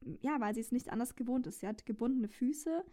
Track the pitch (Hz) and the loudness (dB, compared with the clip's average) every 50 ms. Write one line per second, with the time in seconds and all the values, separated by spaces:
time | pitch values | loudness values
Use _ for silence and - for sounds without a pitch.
0 | - - 156 - - 262 302 277 226 208 214 220 226 - 247 247 - - - 220 | -10 -10 -8 -2 0 0 2 2 2 2 0 0 0 0 0 0 0 0 0 0
1 | 240 254 - - 247 233 247 262 254 - - - - 190 220 214 - - 247 214 | 0 -2 -2 -2 0 2 2 2 2 0 -4 -6 -4 -4 -4 -4 -4 -4 -2 0
2 | 226 240 269 262 220 208 - - 254 247 302 294 - 330 320 339 370 370 | 2 2 4 4 2 0 0 0 2 2 2 0 0 0 0 0 -2 -4